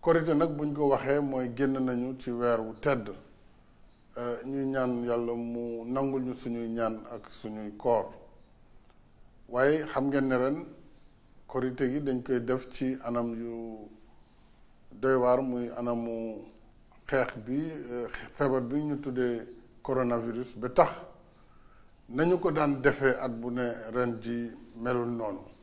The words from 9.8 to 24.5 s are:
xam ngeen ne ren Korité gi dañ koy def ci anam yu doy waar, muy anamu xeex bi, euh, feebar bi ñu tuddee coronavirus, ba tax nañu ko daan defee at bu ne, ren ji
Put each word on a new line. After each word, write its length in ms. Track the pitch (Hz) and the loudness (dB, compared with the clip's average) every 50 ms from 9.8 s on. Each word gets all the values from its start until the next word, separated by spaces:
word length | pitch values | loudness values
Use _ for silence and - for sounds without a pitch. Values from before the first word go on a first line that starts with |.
| 151 | 0
xam 200 | - - 139 135 139 | -2 -2 0 0 2
ngeen 200 | 139 143 135 131 | 2 2 2 4
ne 80 | 131 | 2
ren 300 | 123 127 135 147 160 175 - - - - - - - - - - - _ - - - - | 4 4 2 0 -2 -6 -12 -16 -20 -20 -20 -20 -20 -20 -20 -20 -20 _ -20 -20 -20 -20
Korité 440 | - - 131 127 131 123 123 131 123 | -4 -4 -2 -2 -2 0 0 0 0
gi 100 | 127 151 | 0 0
dañ 200 | 147 139 131 127 | 0 0 -2 -2
koy 180 | 120 - 131 123 117 | 0 0 0 0 2
def 240 | 117 127 127 - - | 0 -2 -2 -2 -8
ci 240 | - - 135 131 131 131 | -6 -4 -2 -2 -2 -4
anam 320 | - 120 120 120 117 117 117 | -4 -2 -2 -2 -2 -2 -4
yu 540 | 113 117 117 117 117 113 113 110 110 107 107 107 107 - - - - - - - - - - - - - - - - - - | -6 -6 -8 -8 -8 -8 -10 -10 -12 -14 -18 -20 -20 -20 -20 -20 -20 -20 -20 -20 -20 -20 -20 -20 -20 -20 -20 -20 -20 -20 -20
doy 240 | - 107 113 131 135 | -10 -2 2 4 4
waar, 240 | 127 123 123 123 127 | 6 6 6 6 4
muy 260 | 135 131 123 123 120 117 - | 4 0 -2 -2 -4 -4 -6
anamu 680 | - 120 120 120 117 117 117 117 113 113 113 110 - - - - - - - - - - - - - - | -4 -2 -2 -2 -2 -2 -4 -4 -4 -4 -6 -8 -10 -14 -16 -20 -20 -20 -20 -20 -20 -20 -20 -20 -20 -6
xeex 300 | - 143 131 123 - - 113 107 | 0 2 2 2 0 -4 -10 -6
bi, 260 | 120 127 143 160 165 156 147 139 120 | -4 -2 -2 -2 -4 -8 -10 -10 -6
euh, 180 | 120 123 120 107 - - - - | -6 -6 -6 -6 -8 -10 -12 -14
feebar 320 | - - 147 135 135 131 | -4 0 2 2 2 2
bi 200 | 123 117 135 147 | 0 0 -2 -2
ñu 180 | 151 151 147 139 | 0 0 -4 -4
tuddee 460 | 147 139 127 127 127 123 120 117 - - - - - - - - | -4 -4 0 0 2 2 0 -2 -6 -10 -16 -20 -20 -20 -20 -12
coronavirus, 720 | - - 131 131 127 120 120 117 113 120 110 120 127 127 - | -4 0 0 2 2 2 2 0 0 -2 -4 -4 -6 -6 -8
ba 120 | 107 113 123 | -6 -6 2
tax 200 | - - 160 - - - - - - - - - - - - - - - - - - - - - - - - - | 6 6 6 6 6 -6 -12 -16 -18 -20 -20 -20 -20 -20 -20 -20 -20 -20 -20 -20 -20 -20 -20 -20 -20 -20 -16 -6
nañu 300 | 117 131 160 175 180 170 | 0 2 4 6 4 4
ko 120 | 180 180 | 4 2
daan 300 | 151 156 151 143 143 131 | 2 4 4 2 2 4
defee 340 | 127 143 131 - 135 131 123 - | 4 4 4 6 4 4 4 4
at 80 | 131 127 | 0 -4
bu 200 | 117 113 117 123 | -4 -4 -4 -4
ne, 220 | 120 127 123 120 117 117 113 113 | -2 -2 -2 -2 -2 -6 -8 -4
ren 260 | 113 127 123 120 117 110 | 0 0 0 0 0 -4
ji 300 | 110 117 120 120 120 117 | -4 -4 -4 -4 -4 -6